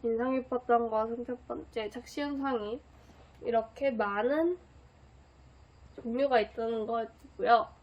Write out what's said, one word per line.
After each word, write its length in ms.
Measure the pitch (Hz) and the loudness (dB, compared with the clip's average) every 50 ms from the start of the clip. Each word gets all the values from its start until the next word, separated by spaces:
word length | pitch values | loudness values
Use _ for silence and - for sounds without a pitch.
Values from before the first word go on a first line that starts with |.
| - | 0
인상 320 | 233 226 226 240 262 262 | 0 0 0 0 0 0
깊었던 540 | 262 247 - 254 240 - - 240 233 233 226 | -2 -2 -2 -6 -6 2 4 4 4 4 2
것은 360 | 220 214 220 226 233 240 240 | 0 -2 -2 -2 -4 -8 -6
첫 220 | - 247 240 - | -8 -8 -10 -8
번째, 420 | - - - - - - 240 214 208 | -10 -10 -10 -10 -10 -8 -6 -6 -6
착시 320 | - 247 240 - - - | -8 -12 -14 -10 -8 -6
현상이 580 | 294 294 285 277 269 269 262 226 208 208 226 294 - - - - - - - - - - - - | -4 -4 -4 -2 -2 -2 -2 -2 -4 -4 -8 -8 -10 -18 -20 -20 -20 -20 -20 -20 -20 -20 -20 -10
이렇게 500 | - 240 233 226 220 226 - - 277 277 | -4 0 0 0 0 0 -6 0 0 0
많은 680 | 240 214 214 202 202 202 220 247 285 311 330 349 359 359 - - - - - - - - - - - - - - - - - - - - - - - - - - - | 2 2 -2 0 0 0 2 2 4 4 2 2 0 -2 -6 -20 -20 -20 -20 -20 -20 -20 -20 -20 -20 -20 -20 -20 -20 -20 -20 -20 -20 -20 -20 -20 -20 -20 -20 -20 -18
종류가 440 | - - 233 226 254 277 277 262 226 | -12 -8 -6 -2 0 0 4 4 4
있다는 460 | 214 214 - - 226 226 233 226 214 | 2 2 -4 -4 -4 -2 -2 -2 -2
것이고요. 800 | 214 226 226 226 226 - - - - - - 190 202 240 233 - - - - | -2 -2 -4 -4 -6 -10 -20 -20 -20 -8 -2 6 6 6 6 6 0 -8 -20